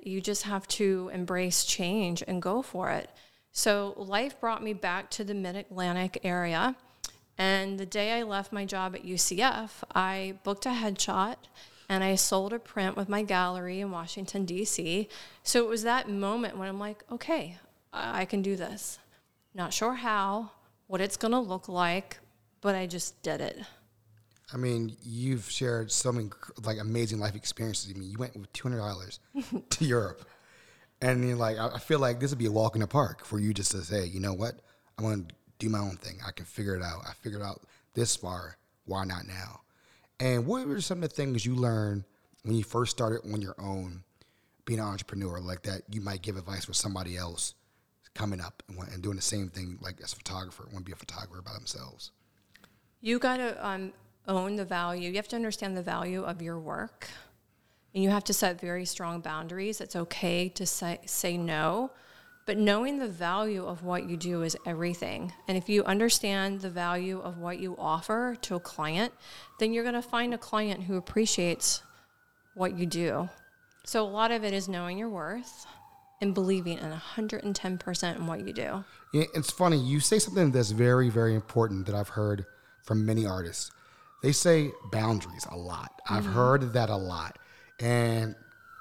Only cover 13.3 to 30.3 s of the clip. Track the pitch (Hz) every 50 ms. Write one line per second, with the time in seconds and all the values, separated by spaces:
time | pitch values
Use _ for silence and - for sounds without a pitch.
13.3 | 190 180 180 180 180 185 180 180 185 190 202 196 180 170 170 175 - 202 190 -
14.3 | - 196 190 170 175 185 220 - - - 156 160 170 202 214 - - - - -
15.3 | - - - - - 240 233 220 233 220 220 233 240 262 - 214 202 196 202 196
16.3 | 220 240 233 202 - 190 190 196 190 202 202 208 208 208 - - 240 233 - -
17.3 | 330 285 151 165 175 - - - _ _ _ _ - - - 226 - 190 185 -
18.3 | 208 196 190 196 196 180 170 - 208 208 - - - - - _ _ _ _ _
19.3 | _ _ _ _ - 185 175 - - - 214 240 254 240 240 233 214 202 196 196
20.3 | 202 220 226 208 - _ _ _ _ _ _ - 190 180 196 208 - - 226 226
21.3 | 240 254 240 190 185 185 - - 180 180 175 170 175 196 190 - - - - _
22.3 | _ _ _ _ _ _ - 202 196 185 185 170 175 175 - - - _ - 160
23.3 | 151 - - - - - 208 - - - _ _ _ _ _ _ - - _ _
24.3 | _ _ _ - 131 123 127 123 120 117 113 110 113 - - 120 117 120 123 135
25.3 | 131 117 98 - - - 131 123 117 113 113 107 - - - 131 120 120 107 101
26.3 | - - - - - - 107 110 110 107 107 110 113 120 117 104 113 107 104 104
27.3 | 98 107 - - - - 113 110 101 - - 101 95 98 95 92 101 113 127 120
28.3 | - 107 98 - - - - 127 123 113 104 104 98 92 95 101 - - _ _
29.3 | - 277 240 - - 180 - - - - 160 139 123 120 101 92 - - - -